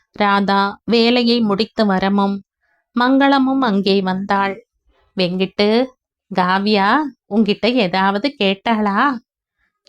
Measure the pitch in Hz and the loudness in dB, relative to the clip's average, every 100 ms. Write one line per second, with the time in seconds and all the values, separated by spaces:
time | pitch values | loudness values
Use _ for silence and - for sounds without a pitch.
0 | _ - 202 202 196 196 196 208 - 233 | _ -4 0 0 0 0 -2 -4 -2 0
1 | 233 247 233 240 220 196 214 - 214 190 | 2 2 2 0 0 -2 -2 -2 0 0
2 | 190 202 202 196 - _ _ _ _ 240 | 0 0 -2 -4 -10 _ _ _ _ -2
3 | 247 269 277 277 262 269 254 196 196 196 | 0 2 4 2 2 0 0 0 0 0
4 | 185 185 196 202 196 196 - _ _ _ | 0 -4 -2 -2 -2 -6 -16 _ _ _
5 | _ - 180 185 185 - 208 226 262 - | _ -4 -2 -2 -4 0 0 2 0 -6
6 | _ _ - 185 180 190 202 208 196 269 | _ _ -10 -2 0 0 0 2 2 0
7 | 302 - - 202 208 196 208 247 185 190 | -2 -8 -6 -2 0 0 0 0 0 0
8 | 196 202 285 294 196 196 240 226 208 202 | 0 0 -4 -2 -2 -2 -2 0 0 0
9 | 277 233 - _ _ _ _ _ | -2 -2 -10 _ _ _ _ _